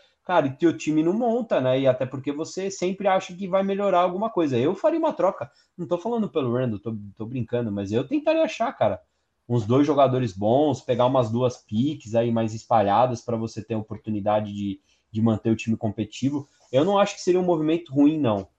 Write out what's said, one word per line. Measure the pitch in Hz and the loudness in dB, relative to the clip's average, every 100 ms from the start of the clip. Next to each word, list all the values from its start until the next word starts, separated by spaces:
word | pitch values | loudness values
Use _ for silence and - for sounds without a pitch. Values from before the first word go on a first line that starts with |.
| _ _ | _ _
Cara, | - 175 139 | 0 2 2
e | |
teu | 131 170 - | 2 2 2
time | 156 156 | 0 2
não | 160 | 2
monta, | 214 240 233 233 175 | 2 2 0 0 0
né? | 131 131 | 2 4
E | 135 | 4
até | 127 127 | 2 0
porque | 131 139 | -6 -6
você | 143 160 - 196 | -6 -6 -6 -6
sempre | 196 180 190 196 | -4 -4 0 2
acha | 190 190 | 2 0
que | 175 196 | -10 -2
vai | 190 | 0
melhorar | 196 196 202 175 | 0 0 2 2
alguma | 180 180 220 | 2 0 -4
coisa. | 180 156 123 | 0 0 2
Eu | 139 196 | 0 0
faria | 311 330 | 0 0
uma | 320 | -2
troca. | - 190 - - _ _ - | 0 0 -2 -8 _ _ -12
Não | 160 | -6
tô | 175 | -4
falando | 226 240 202 | -2 -4 -2
pelo | 160 127 | -2 0
Randle, | 123 127 101 | 0 -2 -4
tô, | 117 110 101 - | -8 -10 -12 -12
tô | 113 | -8
brincando, | 127 120 120 113 | -8 -4 -4 -2
mas | 101 98 | -4 -2
eu | 110 143 | -2 -2
tentaria | 302 311 320 | -2 0 0
achar, | 320 - 233 | 0 -2 -6
cara, | - 214 95 _ _ _ _ - | 0 -2 -2 _ _ _ _ -4
uns | 120 104 | -2 2
dois | 131 147 | 4 4
jogadores | 143 131 127 123 | 4 4 2 -2
bons, | 92 104 131 151 131 | -2 2 2 2 0
pegar | - 117 123 | -2 2 2
umas | 135 110 | 4 2
duas | 113 127 - | 0 -2 -2
piques | - 104 143 139 104 | -6 -2 -2 -2 -4
aí | 117 120 | 0 2
mais | 113 113 | 0 -2
espalhadas | 113 - 117 101 101 123 117 | -4 0 2 4 2 2 0
pra | - 117 | -6 -6
você | 113 113 | -6 -8
ter | - | -6
a | 110 | -6
oportunidade | 104 104 - 104 101 107 104 | -6 -10 -6 -4 0 0 0
de, | 101 101 98 _ _ _ | -4 -6 -6 _ _ _
de | 110 | 0
manter | 113 107 117 | 2 2 0
o | 110 | 0
time | - 110 | 0 -2
competitivo. | 110 98 101 - 131 143 139 _ _ | -4 -4 -8 -4 -4 -4 -8 _ _
Eu | 127 175 | 0 2
não | 202 | 2
acho | 202 - | 0 -2
que | |
seria | - 180 | 0 0
um | 180 | 2
movimento | 165 156 170 - | 0 0 -2 -2
ruim, | 139 143 156 | 2 2 2
não. | 131 101 92 | 0 -2 -4